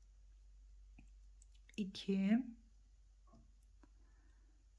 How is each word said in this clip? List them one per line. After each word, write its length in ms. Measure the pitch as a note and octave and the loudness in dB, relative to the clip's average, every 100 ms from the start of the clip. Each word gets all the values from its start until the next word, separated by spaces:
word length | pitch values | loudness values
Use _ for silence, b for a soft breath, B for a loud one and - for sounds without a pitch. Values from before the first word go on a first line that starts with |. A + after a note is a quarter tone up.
| - - - - - - - - - - - - - - - - - - | -20 -20 -20 -20 -20 -20 -20 -20 -20 -20 -20 -20 -20 -20 -20 -20 -10 -6
İki, 640 | F#3+ - - G3 G3 A#3 - - - - - - - - - - - - - - - - - - - - - - - | -6 -4 0 2 6 6 4 -10 -20 -20 -20 -20 -20 -20 -20 -20 -20 -20 -20 -20 -20 -20 -20 -20 -20 -20 -20 -20 -20